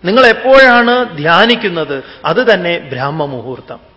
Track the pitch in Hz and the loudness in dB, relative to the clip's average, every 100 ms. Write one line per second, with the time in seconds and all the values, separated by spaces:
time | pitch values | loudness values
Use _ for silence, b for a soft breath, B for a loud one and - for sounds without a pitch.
0 | 175 226 247 226 254 269 262 240 233 247 | -2 2 2 2 4 6 6 4 2 0
1 | 240 160 147 170 220 240 220 170 151 139 | -2 -4 0 2 2 0 -4 -6 -6 -8
2 | B B - 165 247 196 175 170 139 127 | B B -4 -2 0 0 0 -6 -8 -8
3 | 135 156 143 131 113 123 - 117 _ | -6 -6 -6 -8 -12 -14 -14 -20 _